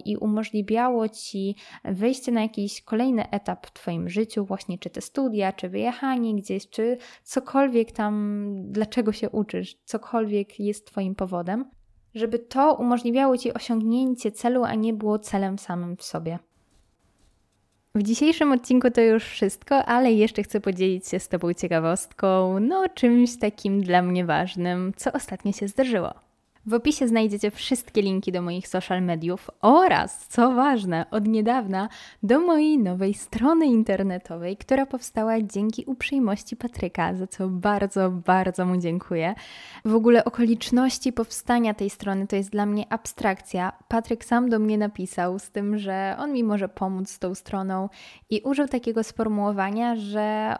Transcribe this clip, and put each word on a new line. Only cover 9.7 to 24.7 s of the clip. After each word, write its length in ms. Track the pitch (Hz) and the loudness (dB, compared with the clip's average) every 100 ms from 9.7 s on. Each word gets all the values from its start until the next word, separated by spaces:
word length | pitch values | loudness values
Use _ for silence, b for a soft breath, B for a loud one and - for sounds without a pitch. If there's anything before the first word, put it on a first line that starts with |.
| - | -14
cokolwiek 760 | - 220 - 233 214 208 202 - | -10 -10 -4 -4 0 -2 -4 -6
jest 260 | 202 208 - | -6 -6 -8
twoim 280 | 202 190 | -6 -4
powodem, 560 | 196 185 180 175 226 269 _ _ _ _ | -4 -4 -4 -4 -4 -6 _ _ _ _
żeby 240 | 220 220 233 | -6 -2 -4
to 360 | - 262 302 | -2 2 4
umożliwiało 640 | - 240 240 240 254 269 254 | 4 2 2 2 4 4 2
ci 160 | 226 | 0
osiągnięcie 800 | 233 - 226 220 240 262 240 214 | -4 -2 0 2 2 2 0 -4
celu, 320 | - 240 254 | -2 0 2
a 100 | 233 | 0
nie 200 | 220 220 | 0 0
było 240 | 214 214 214 | 0 0 -2
celem 400 | - 196 190 196 | -2 -2 -2 -4
samym 380 | - 175 175 180 | -6 -6 -6 -8
w 60 | |
sobie. 360 | - 170 160 170 _ _ _ _ _ _ _ _ _ _ _ _ _ _ _ | -8 -8 -6 -8 _ _ _ _ _ _ _ _ _ _ _ _ _ _ _
W 80 | 208 | -2
dzisiejszym 500 | 202 233 302 330 294 | 0 2 2 4 4
odcinku 380 | 254 - 254 247 | 2 4 4 4
to 100 | 233 | 6
już 240 | 226 226 | 6 4
wszystko, 600 | - - 196 - - 277 | 0 -2 -2 -2 0 2
ale 280 | - 240 254 | 4 4 4
jeszcze 300 | 214 220 - | 4 4 0
chcę 180 | 202 208 | -4 -2
podzielić 480 | 202 180 190 185 - | -2 0 0 0 -4
się 120 | 185 | -6
z 80 | - | -2
tobą 260 | 175 175 | -2 -2
ciekawostką, 1080 | 175 170 165 165 185 - - 196 190 185 190 | -2 0 0 2 0 -4 -2 2 4 2 2
no 280 | 233 381 370 | 2 2 0
czymś 440 | - 240 240 240 - | 2 4 6 4 2
takim 440 | 208 - 196 196 | -4 -2 -2 0
dla 200 | 180 180 | 4 4
mnie 220 | 180 180 | 4 0
ważnym, 680 | 170 151 180 185 175 | 2 0 0 -2 -2